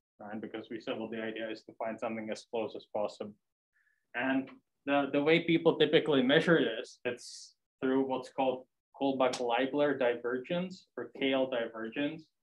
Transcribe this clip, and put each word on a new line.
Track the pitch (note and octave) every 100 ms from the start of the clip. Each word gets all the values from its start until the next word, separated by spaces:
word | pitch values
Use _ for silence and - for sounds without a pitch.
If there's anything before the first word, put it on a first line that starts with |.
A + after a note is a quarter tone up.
| _ -
right? | G#2 G#2+
Because | G#2 A2 -
we | A2+
said, | - A#2
well, | A2
the | A2+
idea | A2+ A2 A2+
is | G#2+
to | - -
find | A#2 A2
something | A#2 A2+ A2
as | G#2 -
close | A#2 G#2 G#2
as | -
possible. | A2 G#2 - G#2 - _ _ _ _ _ _ _
And | B2 C3 C3+ C3 - _ _ -
the, | C#3+ C3+
the | C#3+
way | D3 E3+
people | E3 E3 E3 -
typically | D3 D#3 D#3 C#3
measure | B2 D3+ E3+ D#3+
this, | A#2+ A2+ - -
it's | B2 B2 - - - _ _ _
through | C3 C3 C3
what's | B2+ -
called | - C3 B2+ - _ _ -
Kullback-Leibler | C#3 C3 B2+ B2+ A#2+ A#2 C3 C#3+ D3 C3+
divergence | B2 A#2 A#2+ B2+ - F3 F#3 - - -
or | A#2 -
K | C3+
L | C3+ B2+
divergence. | A#2+ A2+ A2+ A2 C#3+ D3 D#3+ - _